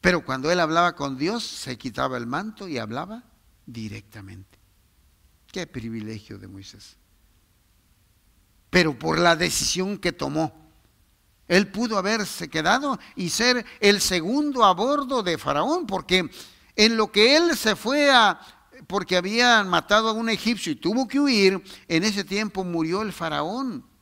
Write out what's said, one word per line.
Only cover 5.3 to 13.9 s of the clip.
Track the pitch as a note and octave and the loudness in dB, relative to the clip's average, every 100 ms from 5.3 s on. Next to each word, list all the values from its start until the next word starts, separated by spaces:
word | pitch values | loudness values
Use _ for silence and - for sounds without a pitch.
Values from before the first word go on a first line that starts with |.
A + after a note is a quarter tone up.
| _ _ | _ _
Qué | F#3 E3+ | -12 -10
privilegio | C3 A2+ A2+ G#2+ A2 - G#2+ | -10 -10 -10 -10 -12 -14 -18
de | G2 | -16
Moisés. | G2 G2 G2+ - _ _ _ _ _ _ _ _ _ _ _ _ _ _ _ _ _ _ | -18 -20 -20 -20 _ _ _ _ _ _ _ _ _ _ _ _ _ _ _ _ _ _
Pero | F3+ D#3+ B2 | 2 2 0
por | D#3+ D#3+ | -4 2
la | F3 E3 | 2 2
decisión | F3 - - F3 F#3+ G3+ | 0 -2 -4 -2 -4 -2
que | F3+ | -4
tomó, | E3+ C#3 D3 D#3+ - _ _ _ _ _ _ _ _ _ | -4 -6 -4 -4 -6 _ _ _ _ _ _ _ _ _
él | F3 G3+ | 2 2
pudo | G3 A#3 G#3+ | -2 -2 -2
haberse | F#3+ A3 G3 - E3 | 0 -2 -4 -8 -6
quedado | D#3+ D#3 A3+ C#4+ B3+ - - | -2 0 0 0 -6 -8 -8
y | F3 | -6
ser | - A#3+ B3 A3 - | 0 0 0 -4 0
el | G3+ | 4